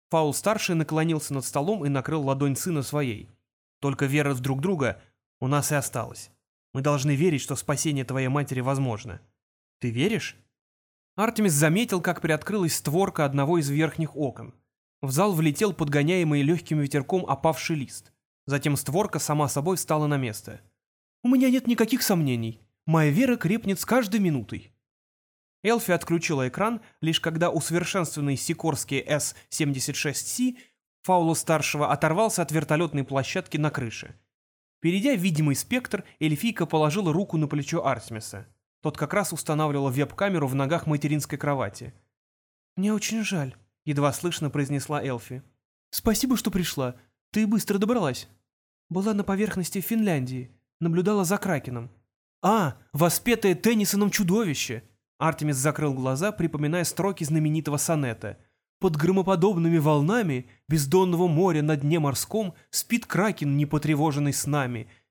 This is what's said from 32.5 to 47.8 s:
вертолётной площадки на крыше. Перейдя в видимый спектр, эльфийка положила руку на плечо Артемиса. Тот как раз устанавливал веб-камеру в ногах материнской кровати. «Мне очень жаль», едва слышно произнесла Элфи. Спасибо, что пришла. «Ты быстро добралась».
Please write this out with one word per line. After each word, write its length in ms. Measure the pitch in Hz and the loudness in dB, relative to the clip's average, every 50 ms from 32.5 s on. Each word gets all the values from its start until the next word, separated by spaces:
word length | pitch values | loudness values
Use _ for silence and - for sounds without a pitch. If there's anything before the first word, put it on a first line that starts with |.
вертолётной 540 | 151 160 151 - 160 151 175 165 - 143 135 | 0 0 0 2 2 0 0 0 -2 -4 -4
площадки 500 | - 139 135 131 - - 190 180 - - | -2 -2 -2 -2 -2 -2 -6 -6 -4 -2
на 160 | 151 151 151 | -2 0 0
крыше. 480 | - - 123 113 - - - - - _ _ _ _ _ _ _ _ _ _ _ _ _ | -2 -2 -6 -6 -8 -10 -14 -16 -20 _ _ _ _ _ _ _ _ _ _ _ _ _
Перейдя 340 | - 165 180 202 202 285 277 | 0 2 2 2 2 2 2
в 40 | 185 | 2
видимый 360 | 175 196 160 147 156 147 139 | 0 0 0 2 2 2 2
спектр, 480 | - - - 247 254 247 - - 190 - - - - | 0 -2 -2 -2 -4 -2 -4 -6 -8 -8 -10 -8 -4
эльфийка 460 | 165 156 151 143 - 233 - - 170 | -2 0 0 0 -2 -2 -2 -2 -2
положила 480 | 156 - 156 151 151 147 208 202 165 147 | 0 0 2 2 2 0 0 0 0 0
руку 240 | 170 202 - - 156 | 0 0 0 0 -2
на 100 | 151 143 | -2 0
плечо 380 | 156 151 139 - 160 170 - | -2 -4 -4 -2 -4 -2 0
Артемиса. 640 | 135 - 117 - - 110 107 - - - 98 95 - _ _ _ _ _ _ | 0 -2 -2 -4 -10 -12 -10 -10 -10 -12 -14 -14 -16 _ _ _ _ _ _
Тот 160 | - 156 147 - | -6 -6 -4 -4
как 160 | 156 - - | -4 -2 0
раз 180 | 208 196 - | 0 0 -2
устанавливал 580 | 170 143 - - 156 151 156 151 143 143 139 135 | -4 -6 -4 -2 0 0 0 0 0 0 0 0
веб-камеру 580 | 123 139 143 135 - - 202 202 190 165 147 131 | 0 0 -2 -2 -2 -2 -2 0 0 0 0 0
в 80 | 131 | 0
ногах 300 | 139 139 135 170 165 - | -2 -2 0 0 -2 0
материнской 520 | 160 151 147 147 147 151 151 143 - 156 139 | 0 0 0 0 0 0 -2 -2 -4 -6 -4
кровати. 560 | - 147 143 135 117 98 - - 117 104 - _ _ _ _ _ _ _ _ _ _ _ _ _ _ _ - | -2 -2 -2 -2 -2 -6 -8 -10 -14 -16 -16 _ _ _ _ _ _ _ _ _ _ _ _ _ _ _ -6
«Мне 180 | - 190 208 214 | -2 0 0 0
очень 300 | 202 208 - 220 226 214 | 0 -2 -2 -2 -2 -2
жаль», 320 | - 196 165 143 131 - - _ _ _ _ - | -2 -2 -2 -4 -4 -8 -14 _ _ _ _ -6
едва 260 | 151 147 143 143 143 | -4 0 2 2 2
слышно 380 | 135 - - 175 160 - 156 139 | 0 0 -4 -4 -4 -4 -4 -4
произнесла 520 | - 147 143 131 143 139 135 - 151 147 | -2 -2 -2 -2 -2 -4 -4 -4 -4 -4
Элфи. 420 | 107 139 127 117 - - 123 127 - _ _ _ _ _ _ _ _ _ | -4 -4 -6 -6 -8 -12 -14 -16 -16 _ _ _ _ _ _ _ _ _
Спасибо, 460 | - - - 220 214 - - 254 254 - | -8 -2 0 0 2 2 2 0 0 0
что 140 | - 220 | 0 0
пришла. 440 | - 185 175 - - 143 131 123 123 - _ _ _ _ _ _ - | 0 0 -2 -2 -2 -2 -4 -4 -4 -8 _ _ _ _ _ _ 0
«Ты 140 | 208 220 202 | 0 2 2
быстро 320 | 226 208 - - 202 | 2 2 2 2 0
добралась». 500 | 196 | 2